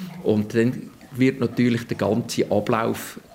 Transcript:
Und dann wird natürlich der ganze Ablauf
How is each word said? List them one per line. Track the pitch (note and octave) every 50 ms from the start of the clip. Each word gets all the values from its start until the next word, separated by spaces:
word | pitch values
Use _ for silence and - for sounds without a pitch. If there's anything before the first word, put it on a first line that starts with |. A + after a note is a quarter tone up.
| - - - - -
Und | - G#2+ G#2+ G#2 G#2 -
dann | A#2 A2+ B2 - - - - - - - - -
wird | A#2+ C3 C3 C3+ -
natürlich | A#2+ A2+ - - A#2+ B2 A#2 A#2 A#2
der | - A#2
ganze | - G2+ G2 A2 A#2 A#2 - - C3 - -
Ablauf | G2 G#2 G#2+ - A#2+ A2 A2+ A2+ A2+ - - - - - - - -